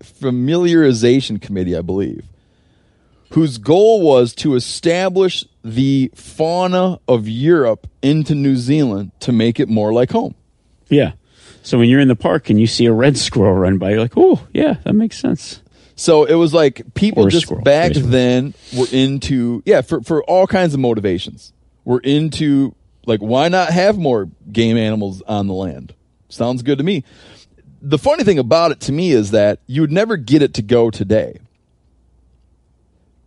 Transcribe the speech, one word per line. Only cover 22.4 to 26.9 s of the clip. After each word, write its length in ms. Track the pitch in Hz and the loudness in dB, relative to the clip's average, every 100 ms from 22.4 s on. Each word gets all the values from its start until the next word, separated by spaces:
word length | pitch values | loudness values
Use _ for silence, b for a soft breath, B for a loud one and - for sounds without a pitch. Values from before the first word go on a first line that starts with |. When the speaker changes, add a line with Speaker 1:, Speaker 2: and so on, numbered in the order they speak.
| 151 139 135 - _ _ - | 0 0 0 -6 _ _ -4
Speaker 1:
like, 140 | 107 | -4
why 280 | 107 127 165 | 0 0 2
not 220 | 185 165 | 0 0
have 260 | 175 196 214 | 0 0 0
more 300 | 151 117 90 - - | 0 -2 -4 -12 -10
game 240 | 107 113 117 | -2 0 0
animals 460 | 110 107 101 95 | -2 -4 -6 -10
on 240 | - 104 98 | -6 -4 -4
the 80 | |
land? 400 | 95 92 65 64 - _ _ _ | -6 -8 -10 -16 -20 _ _ _
Sounds 340 | - 117 127 | -6 -4 -4
good 160 | 120 139 | -2 -2
to 60 | |
me. 180 | 160 | -2